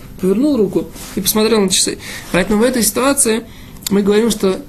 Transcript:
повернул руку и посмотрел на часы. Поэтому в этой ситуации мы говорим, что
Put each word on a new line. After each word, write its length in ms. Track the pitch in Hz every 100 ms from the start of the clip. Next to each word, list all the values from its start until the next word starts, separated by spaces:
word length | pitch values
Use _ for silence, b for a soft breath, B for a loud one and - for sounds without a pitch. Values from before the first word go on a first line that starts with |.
| B -
повернул 360 | 185 202 294 262
руку 300 | 190 170 165 B B
и 60 | -
посмотрел 400 | 185 214 220 226
на 80 | 190
часы. 300 | - - - B B B
Поэтому 280 | 170 190 208
в 20 |
этой 200 | 247 240
ситуации 640 | 202 247 269 285 233 220 233 B B B -
мы 120 | 196
говорим, 280 | 196 208 233
что 300 | 214 190 185